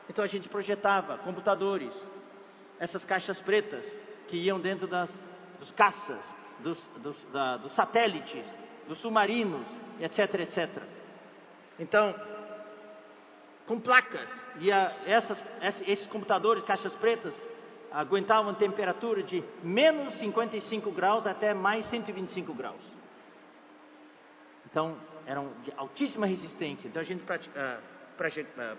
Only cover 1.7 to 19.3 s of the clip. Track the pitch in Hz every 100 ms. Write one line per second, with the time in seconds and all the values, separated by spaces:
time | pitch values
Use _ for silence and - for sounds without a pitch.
1.7 | 190 123 - - - - - - - -
2.7 | - 175 185 - 190 190 185 - 208 208
3.7 | 123 - - - - - 175 180 190 180
4.7 | 196 180 180 175 - - - - - -
5.7 | - 202 - - 113 - - - - 131
6.7 | 160 - - 139 - - 139 131 120 139
7.7 | - 196 226 226 160 - - 120 - -
8.7 | - - 156 233 220 202 233 208 147 113
9.7 | - - - 160 - 196 180 160 - 160
10.7 | - - - - - - - - - -
11.7 | - 160 208 208 180 - - - - -
12.7 | - - - - - - - - - -
13.7 | 226 233 247 - 160 117 - - - 180
14.7 | 196 185 - 175 220 - 202 - - 180
15.7 | 202 190 202 - 214 - 190 202 214 -
16.7 | 196 190 - 220 226 175 - - - -
17.7 | - - 147 147 196 196 220 202 196 202
18.7 | 202 190 175 233 208 147